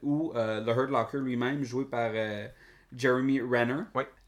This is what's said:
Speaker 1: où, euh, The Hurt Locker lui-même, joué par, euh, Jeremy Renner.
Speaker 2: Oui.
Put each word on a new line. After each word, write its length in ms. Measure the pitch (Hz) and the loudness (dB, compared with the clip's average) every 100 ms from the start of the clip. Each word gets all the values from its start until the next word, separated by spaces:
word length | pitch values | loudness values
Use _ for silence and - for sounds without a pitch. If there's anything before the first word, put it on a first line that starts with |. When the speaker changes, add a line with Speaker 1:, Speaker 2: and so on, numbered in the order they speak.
Speaker 1:
où, 300 | 143 147 165 120 | -2 0 0 -2
euh, 240 | 110 107 | -2 -2
The 120 | 113 117 | 0 0
Hurt 140 | 135 | 2
Locker 280 | 127 113 139 | 2 0 -2
lui-même, 440 | 131 120 123 147 | -2 0 0 -2
joué 220 | 131 127 135 | -2 -4 -2
par, 240 | 120 117 | -2 0
euh, 340 | 110 107 104 104 - - - - 127 | 0 -2 -4 -10 -14 -20 -20 -18 0
Jeremy 440 | 127 127 135 135 | 2 4 4 2
Renner. 420 | 123 120 120 139 220 | 2 2 2 0 -2
Speaker 2:
Oui. 100 | 127 - - | -4 -4 -10